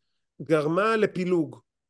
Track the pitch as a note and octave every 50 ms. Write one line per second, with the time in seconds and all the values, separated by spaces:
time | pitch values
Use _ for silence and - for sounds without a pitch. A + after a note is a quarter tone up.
0 | _ _ _ _ _ _ _ - D3+ B2 D#3+ D#3 C#3+ D#3 E3 F#3 G#3 A3+ A3+ A3
1 | G3+ G3 - F3 F3+ F3+ F#3 E3+ D3+ C3 A#2 - _ _ _ _ _